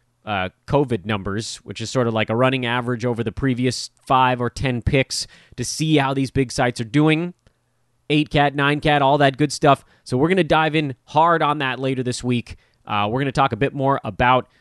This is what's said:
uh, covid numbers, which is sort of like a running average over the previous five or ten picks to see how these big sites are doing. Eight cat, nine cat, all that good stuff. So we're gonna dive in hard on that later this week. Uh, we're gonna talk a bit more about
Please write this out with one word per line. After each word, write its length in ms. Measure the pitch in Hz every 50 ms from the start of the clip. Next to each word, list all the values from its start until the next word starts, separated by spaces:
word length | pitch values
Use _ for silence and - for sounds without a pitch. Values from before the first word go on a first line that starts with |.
| _ _ _ _ -
uh, 260 | 107 104 95 92 92 _ _ _ -
covid 380 | 131 139 147 123 120 101 85
numbers, 500 | 107 110 101 92 101 98 104 - - - -
which 240 | - - 104 -
is 80 | 113 104
sort 180 | - 131 123 117
of 60 | 110
like 160 | 110 110 -
a 60 | 110
running 320 | 117 127 131 135 131 123 120
average 360 | 120 123 120 120 123 113 120
over 200 | 123 120 107 120
the 80 | 110
previous 580 | - - 135 135 123 117 127 127 120 - - - _ _ _
five 340 | - 135 127 127 127 127 120
or 120 | 123 120
ten 320 | - - - 135 123 117 -
picks 420 | - - 135 127 - - - - - - - _ _ -
to 80 | - 120
see 320 | - - - 156 156 156 147
how 160 | 135 135 139
these 160 | 139 135 120
big 220 | - 135 135 117
sites 280 | - - 127 123 120 -
are 60 | 120
doing. 480 | 110 110 147 151 151 156 156 170 175 175 _ _ _ _ _ _ _ _ _ _ _ _ _ _ -
Eight 200 | 151 151 151 -
cat, 260 | - 143 143 143 135
nine 240 | 147 139 143 147 147
cat, 220 | - 156 147 147
all 160 | 139 135 147 147
that 200 | 143 135 135 120
good 140 | 151 143
stuff. 320 | - - - 147 139 - - _ _ _ _
So 140 | - 123 127
we're 120 | 147 165
gonna 140 | 190 190 170
dive 320 | 143 165 156 160 156 147
in 200 | 160 151 139 127 _ _
hard 360 | _ - 151 160 170 170 156
on 180 | 156 147 147 151
that 200 | 139 131 127 120
later 240 | 135 135 135 127 123
this 200 | 123 120 - -
week. 340 | 123 123 120 - - - - _ _ _ _ _
Uh, 220 | - 107 104 104 104
we're 100 | 113 131
gonna 120 | 143 135
talk 200 | 120 - - 135
a 60 | 113 104
bit 160 | 139 131 -
more 260 | 143 131 135 139 123 -
about 440 | 117 95 - 123 123 127 127 - _ _ _